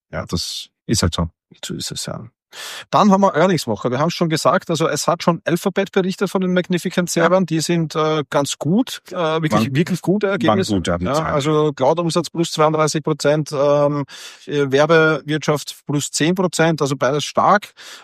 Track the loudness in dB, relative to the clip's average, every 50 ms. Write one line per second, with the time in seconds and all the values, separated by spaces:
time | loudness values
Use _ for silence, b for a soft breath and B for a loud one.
0 | _ -12 -10 -10 -8 -6 -6 -6 -6 -6 -8 -10 -12 _ _ _ _ -4 -2 0
1 | 0 0 0 -2 -4 -4 _ _ _ _ -20 -18 -12 -12 -10 -8 -8 -10 -8 -8
2 | -10 -10 -10 -12 -12 -16 _ _ _ _ B B B B B B B B 2 4
3 | 6 6 6 6 4 2 4 4 2 2 2 0 -2 -4 -6 -4 -2 -4 -2 0
4 | -2 -2 0 -2 -2 -2 0 0 2 2 2 2 0 -2 -2 -2 0 -2 -2 -2
5 | 0 0 0 0 0 -2 -2 0 -2 -2 -2 0 -2 -2 -2 -2 -4 0 0 -2
6 | 0 -2 -2 -4 -4 -2 -2 -2 0 0 0 0 0 0 -2 -2 -2 -4 -2 -2
7 | -4 -2 0 0 2 2 2 2 2 0 -2 -4 -2 0 0 0 0 -2 -2 -2
8 | 0 0 0 -2 -4 -2 -2 -2 -2 -2 -4 -6 -2 0 2 2 0 -2 -6 -14
9 | _ -12 -6 -4 -2 -2 -2 -2 -2 0 0 2 0 0 0 -2 0 0 -2 -4
10 | 0 0 0 0 0 -2 -2 0 2 2 2 2 2 0 -2 -2 0 -2 -2 -2
11 | -2 -2 -2 -2 -2 0 -2 0 0 2 2 2 2 0 0 2 2 2 2 2
12 | 0 0 0 -2 -2 -2 -4 -4 -4 -2 0 2 2 2 4 2 0 0 0 -2
13 | -2 -2 -2 0 2 2 2 2 0 -2 -2 0 2 4 4 4 2 2 0 -2
14 | -4 B B B B B B B B B -2 -2 0 2 4 4 4 6 6 6
15 | 6 4 2 0 -2 -4 -6 -2 0 0 -2 -2 -2 -10 -16 -16 _ -4 -4 -2
16 | -2 -4 -2 0 0 0 2 2 0 -2 0 2 2 2 2 0 0 -2 -2 0
17 | 0 0 0 -2 -4 -2 -2 2 4 4 4 4 2 -4 _ B B B B B